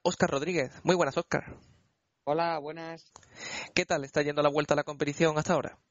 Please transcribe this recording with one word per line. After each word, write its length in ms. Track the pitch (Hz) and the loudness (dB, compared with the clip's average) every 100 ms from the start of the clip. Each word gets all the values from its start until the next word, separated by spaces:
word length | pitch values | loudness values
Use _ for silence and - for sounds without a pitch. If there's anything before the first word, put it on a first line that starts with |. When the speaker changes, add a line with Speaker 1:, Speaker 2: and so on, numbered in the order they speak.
Speaker 1:
Óscar 260 | 175 175 180 | -4 0 0
Rodríguez. 420 | 139 151 175 127 - | 0 -2 -2 -2 -4
Muy 120 | 156 180 | 0 2
buenas, 220 | 147 170 | 2 0
Óscar. 400 | - 147 - - - _ _ _ _ _ - | -4 -6 -6 -18 -20 _ _ _ _ _ -4
Speaker 2:
Hola, 340 | 156 170 160 | -2 -2 -4
buenas. 520 | 143 160 165 165 _ - _ - - - - | -8 -12 -12 -12 _ -20 _ -18 -12 -12 0
Speaker 1:
¿Qué 100 | - | 0
tal 200 | 180 165 | 2 0
está 180 | 139 156 | 0 0
yendo 220 | 147 147 | 0 4
la 80 | 147 | 2
vuelta 240 | 147 147 147 | 2 2 2
a 20 | |
la 60 | |
competición 560 | 147 143 147 - 160 151 | 0 -4 -4 2 2 2
hasta 140 | 156 | 0
ahora? 260 | 160 - - _ | 0 -2 -12 _